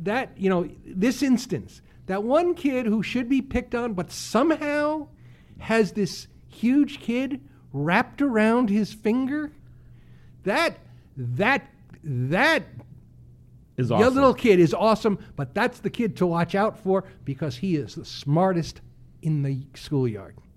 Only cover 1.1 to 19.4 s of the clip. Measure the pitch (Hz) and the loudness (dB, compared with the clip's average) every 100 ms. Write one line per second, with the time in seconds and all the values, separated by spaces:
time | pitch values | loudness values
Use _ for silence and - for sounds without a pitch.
1.1 | - 277 240 - 143 87 - - - - | 2 2 2 2 -8 -8 -20 -20 -20 -8
2.1 | 196 226 302 349 330 285 254 226 220 - | -6 2 2 2 0 -2 0 0 0 0
3.1 | 247 240 269 - 247 247 240 240 185 - | -4 0 0 0 -4 -4 -6 -4 -6 -8
4.1 | - - 214 320 311 294 294 302 311 285 | -10 -2 2 2 2 -2 -2 -2 -2 -8
5.1 | - - - - - - 220 185 214 190 | -18 -20 -20 -20 -16 -2 2 2 0 -4
6.1 | - - - - - 240 277 285 - - | -6 -16 -20 -20 -4 2 2 2 -2 -4
7.1 | 240 269 277 - - - 139 151 196 240 | -4 -4 -6 -12 -20 -12 -4 0 0 0
8.1 | - 285 214 220 240 233 208 202 - 214 | -2 0 2 4 4 2 0 -2 -2 -2
9.1 | 247 262 294 294 - - - - - - | 0 0 -4 -6 -12 -20 -20 -20 -20 -20
10.1 | - - - 185 247 330 - - - - | -20 -20 -10 -4 0 0 -4 -20 -20 -18
11.1 | - 120 123 214 277 - - - - 151 | -10 -6 0 0 0 -4 -20 -20 -16 -6
12.1 | 123 127 180 302 302 151 - - - - | -4 -2 2 2 2 -2 -18 -20 -20 -20
13.1 | - - - - - - - 117 117 240 | -20 -20 -20 -20 -20 -16 -4 0 6 6
14.1 | 262 269 - 240 180 160 175 214 214 220 | 6 4 4 4 6 6 4 2 2 0
15.1 | 196 - - 135 202 240 - 247 - 226 | -2 -8 -10 -6 -2 -2 -2 -10 -4 -4
16.1 | - 180 170 170 196 214 - 185 190 185 | 0 0 0 0 0 0 -2 0 0 -2
17.1 | - - 131 156 - 196 156 104 - 107 | -14 -10 -6 -6 -4 -2 -2 -4 -12 -14
18.1 | - 139 156 190 175 - - - - - | -10 0 2 4 2 -4 -10 -20 -20 -20
19.1 | - 156 151 | -8 -4 -2